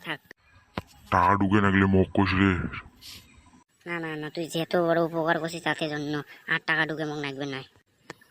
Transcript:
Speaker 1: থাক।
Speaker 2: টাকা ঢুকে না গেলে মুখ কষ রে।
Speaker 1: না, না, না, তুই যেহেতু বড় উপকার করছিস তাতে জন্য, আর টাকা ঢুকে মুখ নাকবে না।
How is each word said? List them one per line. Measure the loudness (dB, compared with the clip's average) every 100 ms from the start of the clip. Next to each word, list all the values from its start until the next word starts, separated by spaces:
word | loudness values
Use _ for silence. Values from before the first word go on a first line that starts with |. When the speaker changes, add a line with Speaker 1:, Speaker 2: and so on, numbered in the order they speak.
Speaker 1:
থাক। | -10 -10 _ -20 _ -20 _ -12 -12 -20 -2
Speaker 2:
টাকা | 2 4 2
ঢুকে | 2 2
না | 4
গেলে | 4 4
মুখ | 4 2 2
কষ | 0 4
রে। | 2 2 -4 -10 -16 -20 -20 -20 -20 -20 -20 -20 _ _ -10
Speaker 1:
না, | -8
না, | -6 -8
না, | -8
তুই | -8 -4
যেহেতু | -4 0 0 4
বড় | 2 2
উপকার | 0 0 0
করছিস | -2 -4
তাতে | -2 -2 -2
জন্য, | -4 -4 -4 -6 -14 -4
আর | -2 0
টাকা | 0 0
ঢুকে | -2
মুখ | -6 -4
নাকবে | -6 -6 -8
না। | -8 -12 _ _ _ -20 -20 _